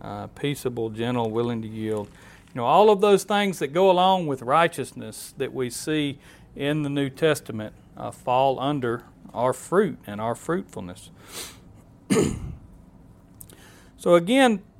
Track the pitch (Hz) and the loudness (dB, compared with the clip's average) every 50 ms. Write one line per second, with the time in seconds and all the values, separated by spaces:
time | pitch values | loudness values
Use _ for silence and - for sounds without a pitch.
0 | - 104 101 104 101 - - - - 143 143 - - 127 120 117 113 113 110 107 | -14 -12 -10 -10 -12 -12 -10 -6 -6 -4 -4 -4 -6 -6 -4 -4 -6 -6 -4 -4
1 | 117 120 123 123 117 110 107 117 120 120 120 113 110 110 110 110 110 110 107 107 | -4 -2 -2 -2 -2 -2 -2 -2 -2 -2 -4 -6 -8 -8 -8 -6 -4 -4 -4 -4
2 | 101 101 - - - - - - - - - 131 117 123 151 180 214 220 208 190 | -6 -8 -14 -20 -20 -20 -20 -20 -20 -14 -8 -4 0 4 6 6 8 6 6 6
3 | 208 208 202 190 - - 208 202 208 196 175 - 165 135 139 175 190 190 180 175 | 6 4 4 4 2 0 0 0 0 0 -2 -4 -6 -4 0 2 4 4 6 6
4 | 180 190 190 185 170 151 139 123 117 120 139 160 170 165 - - 127 - - 123 | 4 4 4 2 0 -2 -4 -4 -2 0 2 4 4 2 0 -4 -8 -8 -10 -12
5 | 117 110 107 - - - - - 135 120 127 131 127 120 117 - - - 156 151 | -12 -12 -12 -14 -16 -16 -8 -6 -6 -6 -4 -4 -6 -4 -6 -6 -4 -2 -2 0
6 | 147 143 135 - - - - - - - - - 139 143 151 156 147 143 143 143 | 0 -2 -4 -8 -14 -20 -20 -20 -20 -20 -10 -6 -2 -2 0 0 -2 -2 -2 -2
7 | 139 139 135 - 160 156 151 - - - 117 110 107 107 - - - - - - | -2 -4 -2 0 2 2 2 0 -4 -8 -10 -8 -10 -10 -12 -18 -20 -20 -14 -12
8 | 120 117 - - - - 123 127 135 139 131 - 127 143 147 143 127 120 113 123 | -10 -10 -10 -8 -2 0 2 4 4 2 2 0 -2 -2 -2 -2 -2 -2 -4 -4
9 | - - - - - - - 104 120 127 127 - - - 165 185 220 165 - - | -6 -14 -20 -20 -20 -12 -4 -2 0 0 0 -2 -4 0 2 2 2 2 -2 -6
10 | - - 104 104 113 117 117 - - - 165 190 190 - - 110 98 90 90 - | -10 -12 -8 -4 -4 -4 -4 -4 -4 -4 -4 -4 -4 -8 -12 -12 -12 -12 -12 -16
11 | - - - - - - - - - - - - - - - - - - - - | -18 -20 -20 -20 -20 -16 -14 -14 -14 -14 -16 -20 -20 -20 -20 -20 -20 -20 -20 -20
12 | - - - 453 - - - - - - - - - - - - - - - - | -8 -2 0 2 2 0 -2 -6 -8 -10 -12 -14 -18 -20 -20 -20 -20 -20 -20 -20
13 | - - - - - _ - - - - - - - - - - - - - - | -20 -20 -20 -20 -20 _ -20 -20 -20 -20 -20 -20 -20 -20 -20 -20 -20 -20 -20 -6
14 | - 185 175 175 170 180 247 269 269 247 220 190 - - _ - | 2 4 6 6 6 4 4 6 6 6 4 2 -2 -10 _ -20